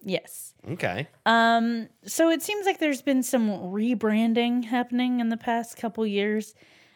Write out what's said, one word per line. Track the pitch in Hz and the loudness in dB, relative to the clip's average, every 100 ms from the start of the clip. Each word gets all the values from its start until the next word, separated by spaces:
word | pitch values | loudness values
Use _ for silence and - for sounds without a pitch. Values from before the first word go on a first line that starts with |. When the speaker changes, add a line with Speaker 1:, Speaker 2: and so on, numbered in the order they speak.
Speaker 1:
Yes. | - 180 - - - _ - | -4 -4 -6 -16 -18 _ -12
Speaker 2:
Okay. | - 110 90 151 _ - | -4 -2 -2 -6 _ 2
Speaker 1:
Um, | 226 226 233 233 233 220 _ 190 | 4 4 4 2 -2 -8 _ -6
so | - 330 | 2 4
it | 330 | 4
seems | - 415 392 | 0 -2 -2
like | 381 | 0
there's | 311 269 | 0 0
been | - 262 | 0 0
some | 247 254 220 | 2 0 0
rebranding | 196 180 196 226 233 220 214 226 226 240 240 226 | -2 -4 -2 0 0 2 2 2 2 2 0 0
happening | 247 247 240 254 247 | -2 0 0 0 0
in | 233 | 0
the | 226 | -2
past | - 233 233 - | -2 -2 -4 -8
couple | 233 - 220 | -6 -2 -2
years. | 202 202 214 208 - _ _ _ | 0 0 0 -4 -12 _ _ _